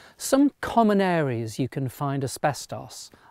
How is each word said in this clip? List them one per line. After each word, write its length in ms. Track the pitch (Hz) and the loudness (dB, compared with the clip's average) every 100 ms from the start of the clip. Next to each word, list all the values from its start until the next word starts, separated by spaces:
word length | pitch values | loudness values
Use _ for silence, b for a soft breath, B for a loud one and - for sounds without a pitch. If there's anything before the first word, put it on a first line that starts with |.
| B B | B B
Some 360 | - 269 285 - | 0 4 4 0
common 400 | - 233 214 202 | 0 4 4 4
areas 580 | 185 170 139 117 113 123 | 2 2 0 -2 -4 -4
you 80 | 127 | -4
can 220 | 143 131 | -4 -6
find 340 | - 143 139 | -4 -4 -4
asbestos 880 | 131 - 151 - - 113 127 - - B B | -6 -2 -2 -4 -10 -12 -12 -18 -20 B B